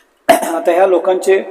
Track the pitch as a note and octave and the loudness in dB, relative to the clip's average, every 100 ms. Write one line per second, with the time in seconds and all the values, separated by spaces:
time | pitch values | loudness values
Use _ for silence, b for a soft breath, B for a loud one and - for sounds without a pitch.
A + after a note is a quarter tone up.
0 | b _ - E3 E3 E3 F3 E3+ G3 F3 | b _ -2 -2 -2 -4 0 2 2 2
1 | F#3 F#3 F#3+ G3 - | 0 -2 0 0 -2